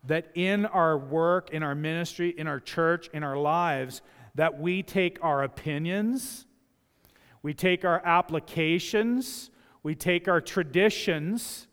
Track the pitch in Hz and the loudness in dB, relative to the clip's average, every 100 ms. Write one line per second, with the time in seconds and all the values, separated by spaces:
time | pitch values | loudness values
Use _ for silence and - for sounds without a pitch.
0 | 127 160 170 - 185 202 208 190 165 156 | -2 -4 -2 -4 0 0 0 2 4 2
1 | 135 156 165 180 175 156 156 143 156 160 | 0 0 2 2 -2 -6 -4 -4 -4 -4
2 | 170 - 175 170 156 139 - - 165 170 | -6 -4 -4 -4 -6 -6 -6 0 2 2
3 | 170 151 147 139 147 165 175 139 131 131 | -2 -8 -4 -2 0 2 2 0 -4 -10
4 | _ - - - 160 143 160 185 190 202 | _ -20 -14 2 2 2 -2 -2 -2 0
5 | 180 175 165 143 135 - 156 147 165 190 | 0 0 0 0 0 -4 -6 -4 -2 -2
6 | 214 262 - - - _ _ _ _ _ | -2 -4 -6 -14 -20 _ _ _ _ _
7 | _ _ _ _ 147 147 185 180 185 175 | _ _ _ _ -10 0 2 2 2 2
8 | 180 170 180 160 - - 160 170 - 214 | 4 4 4 -2 -4 -2 2 2 2 0
9 | 220 247 247 - - _ _ _ 151 156 | 2 0 -2 -10 -16 _ _ _ -6 -2
10 | - 175 175 175 165 - 160 151 208 208 | 2 2 4 2 2 -4 0 4 4 2
11 | - 165 156 226 - - - | -2 -2 -2 -4 -6 -12 -18